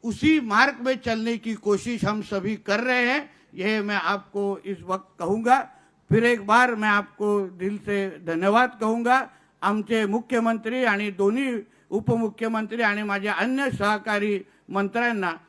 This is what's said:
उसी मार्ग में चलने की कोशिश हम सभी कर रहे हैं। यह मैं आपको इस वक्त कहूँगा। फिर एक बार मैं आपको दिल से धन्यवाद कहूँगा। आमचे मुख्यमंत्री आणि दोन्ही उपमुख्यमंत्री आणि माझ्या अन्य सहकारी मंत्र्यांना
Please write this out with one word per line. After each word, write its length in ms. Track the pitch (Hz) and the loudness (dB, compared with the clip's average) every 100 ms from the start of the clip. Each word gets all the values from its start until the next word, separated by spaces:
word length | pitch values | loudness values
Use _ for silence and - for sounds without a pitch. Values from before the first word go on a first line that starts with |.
उसी 360 | 233 202 302 311 | -8 0 2 2
मार्ग 360 | 233 208 269 277 | 2 2 2 2
में 160 | 247 262 | -2 -2
चलने 400 | 240 220 226 233 | -2 -2 -2 -4
की 180 | 226 | -6
कोशिश 500 | 214 208 196 233 233 | -4 0 0 0 -2
हम 180 | 233 214 | -2 -2
सभी 340 | 185 202 190 220 | -4 -4 -4 -6
कर 240 | - 208 | -2 -2
रहे 300 | 247 247 240 | 0 0 2
हैं। 200 | 285 294 _ _ | 0 -4 _ _
यह 280 | - 190 214 | -4 -2 0
मैं 140 | 202 202 | 0 -2
आपको 600 | 165 202 - 202 202 196 | 0 -2 -4 -4 -4 -4
इस 140 | 190 180 | -8 -10
वक्त 340 | 175 190 - _ | -6 -6 -6 _
कहूँगा। 400 | 170 214 226 262 - - _ _ _ | -2 0 4 2 2 -16 _ _ _
फिर 140 | 214 | 2
एक 220 | 233 233 196 | 4 2 4
बार 280 | 226 247 | 6 6
मैं 140 | 226 214 | 2 2
आपको 520 | 208 202 _ 208 208 | 0 -2 _ 0 0
दिल 380 | 190 180 185 208 | -2 -6 -6 -6
से 440 | - 202 196 170 165 | -4 -2 -2 -6 -4
धन्यवाद 520 | 165 196 220 247 247 | 0 4 4 2 0
कहूँगा। 500 | 220 233 233 262 247 _ _ _ | -2 0 2 2 0 _ _ _
आमचे 440 | 185 214 208 226 208 | -2 -2 0 0 0
मुख्यमंत्री 760 | 226 233 240 226 226 220 254 | -2 -2 0 0 -2 -4 -2
आणि 260 | 247 202 208 | 0 0 -2
दोन्ही 500 | 185 196 233 269 233 - _ _ | 0 0 2 -2 -4 -8 _ _
उपमुख्यमंत्री 920 | 214 214 233 220 208 226 220 214 226 | -4 0 0 -2 -4 -4 -4 -4 -2
आणि 200 | 220 208 | 0 0
माझ्या 300 | 208 202 202 | -2 -2 -2
अन्य 380 | 175 220 262 277 | -2 0 0 -2
सहकारी 680 | 196 202 214 208 208 208 202 - _ - | 0 0 0 -2 -2 0 -2 -6 _ -6
मंत्र्यांना 600 | 190 202 233 240 220 180 165 | -2 -2 0 -2 0 -4 -6